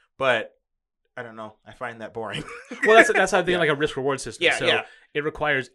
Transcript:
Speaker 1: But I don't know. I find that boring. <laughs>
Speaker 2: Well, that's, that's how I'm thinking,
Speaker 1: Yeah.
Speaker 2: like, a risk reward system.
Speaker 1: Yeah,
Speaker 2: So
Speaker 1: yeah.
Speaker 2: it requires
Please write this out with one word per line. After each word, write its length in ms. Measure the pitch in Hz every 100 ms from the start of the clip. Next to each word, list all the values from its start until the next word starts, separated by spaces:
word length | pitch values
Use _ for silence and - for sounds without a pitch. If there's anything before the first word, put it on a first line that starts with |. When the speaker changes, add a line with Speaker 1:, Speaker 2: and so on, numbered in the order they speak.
| _ -
Speaker 1:
But 360 | 131 117 98 - _ _ _ _ _ -
I 80 |
don't 120 | 117 113
know. 180 | 107 - -
I 80 |
find 280 | 107 123 113
that 120 | 107
boring. 300 | 113 107 101 -
<laughs> 40 | - - 240 196
Speaker 2:
Well, 100 | 220
that's, 160 | 220
that's 200 | 185 190
how 80 | 196
I'm 60 | 175
thinking, 80 | 180
Speaker 1:
Yeah. 60 | 156
Speaker 2:
like, 0 |
a 100 | 143
risk 180 | 147 -
reward 240 | 131 135
system. 240 | 120 - 165
Speaker 1:
Yeah, 120 | 127
Speaker 2:
So 80 | 123
Speaker 1:
yeah. 180 | 120 - - _
Speaker 2:
it 100 | 147
requires 460 | 147 151 151 139 127